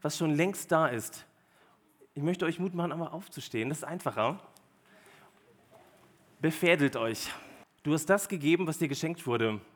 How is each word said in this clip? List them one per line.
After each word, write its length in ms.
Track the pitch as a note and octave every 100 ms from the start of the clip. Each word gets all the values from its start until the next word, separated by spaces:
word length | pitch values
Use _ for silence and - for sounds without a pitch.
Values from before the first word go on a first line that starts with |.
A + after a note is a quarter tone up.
was 140 | D3 -
schon 180 | D#3+
längst 380 | D3 F3+ F#3+ -
da 160 | D#3+ D3+
ist. 380 | A#2+ - - - _ _ _ _ _ _ _ -
Ich 80 | C#3+
möchte 240 | D3+ F#3 E3+
euch 120 | E3+
Mut 160 | F#3
machen, 180 | F3 E3+
einmal 160 | D#3 E3
aufzustehen. 600 | D#3+ - - - A2+ A#2
Das 100 | D#3
ist 60 |
einfacher. 560 | B2 F3 C3+ A2+ A2+ F#3+ - - _ _ _ - - - - _ _ _ _ - - _ - _ _ -
Befädelt 560 | D#3 D#3 F3 D#3 C#3 A#2+
euch. 340 | A2+ A2 - - - - - _
Du 100 | D3+
hast 140 | D#3+ D#3+
das 220 | G3+ -
gegeben, 380 | F#3 C#3+ E3+ E3+
was 120 | D#3+
dir 100 | D#3
geschenkt 380 | C#3 D#3+ E3+ -
wurde, 340 | A#2 A2+ G#2+ -